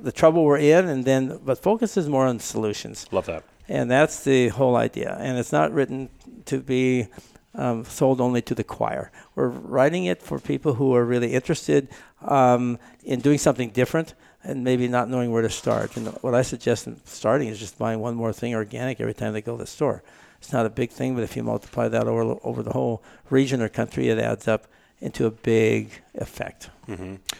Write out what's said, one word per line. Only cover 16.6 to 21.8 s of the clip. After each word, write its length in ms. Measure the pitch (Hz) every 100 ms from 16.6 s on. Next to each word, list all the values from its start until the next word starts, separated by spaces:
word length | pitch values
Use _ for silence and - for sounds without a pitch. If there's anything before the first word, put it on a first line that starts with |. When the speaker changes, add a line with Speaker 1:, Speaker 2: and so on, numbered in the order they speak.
| - 120 -
Speaker 1:
in 160 | 113 -
starting 420 | - - 139 127
is 100 | 104
just 220 | 107 -
buying 200 | 113 113
one 140 | 113
more 180 | 117 113
thing 220 | 104 117
organic 480 | 113 107 123 127 123
every 140 | 113 110
time 180 | 113
they 80 | 107
go 160 | 104 117
to 60 |
the 40 | -
store. 360 | - 147 - - - - _
It's 160 | -
not 140 | 127 113
a 20 |
big 220 | 110 120
thing, 240 | - 127 127
but 80 |
if 120 | 110 123
you 60 |
multiply 460 | 117 113 - -